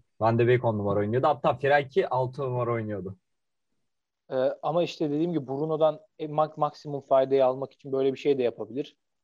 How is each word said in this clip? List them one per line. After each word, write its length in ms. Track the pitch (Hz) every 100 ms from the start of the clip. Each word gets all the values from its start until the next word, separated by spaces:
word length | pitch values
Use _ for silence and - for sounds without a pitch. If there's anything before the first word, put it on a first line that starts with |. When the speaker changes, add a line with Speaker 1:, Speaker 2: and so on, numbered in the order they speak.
| - _
Speaker 1:
Van 180 | 113 117
de 80 | 120
Beek 180 | 123
on 140 | 123 107
numara 200 | 101 101
oynuyordu. 280 | 104 123 151
Hatta 280 | 135 160 127
Frenkie 500 | 139 147 135 196 -
altı 340 | 127 127 135
numara 300 | 135 123 120
oynuyordu. 440 | 117 107 101 92 95 _ _ _ _ _ _ _ _ _ _ -
Speaker 2:
Ee, 40 | 131 135 -
ama 200 | - 165
işte 280 | 165 - 156
dediğim 220 | 147 175
gibi 140 | 160 127
Bruno'dan, 540 | 135 160 156 156 151 - -
e, 80 | 156
mak-, 300 | 151 156 156
maksimum 400 | 147 - 151 139
faydayı 460 | - 135 131 135 127
almak 260 | 131 131
için 200 | _ 143
böyle 200 | 135 135
bir 60 | 131
şey 200 | 147 135
de 40 |
yapabilir. 540 | 117 - 107 123 151 _ _ _